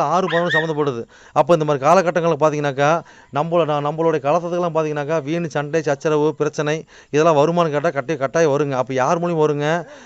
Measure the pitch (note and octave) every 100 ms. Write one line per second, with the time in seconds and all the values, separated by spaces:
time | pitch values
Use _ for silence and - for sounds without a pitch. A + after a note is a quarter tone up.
0 | D3 F3 F#3 E3 F3 D#3+ D#3+ D3 C#3+ A#2
1 | A2 - - D3 D3 E3+ D3+ C#3+ C#3+ F#3+
2 | E3+ E3+ E3 C#3+ D#3 D3 C#3+ C3+ D3 E3
3 | - - - C#3 E3 E3+ D3+ D3 C#3+ D#3+
4 | E3 D#3 C#3 E3+ E3+ F3 F3 D#3+ D#3 D3
5 | C#3+ D#3+ C#3 E3+ E3 D3 D3 E3 D3 C#3+
6 | D#3+ D3+ D3+ D3 D3+ D#3 D3 D#3+ - -
7 | - D3 E3 D3 D#3 F3 D#3+ C#3+ E3 C#3
8 | B2+ C#3 C3+ E3 D#3 C#3+ C#3+ C3 B2+ B2+
9 | C#3 E3+ F3 D#3+ D3+ D3 D3 E3+ D#3+ -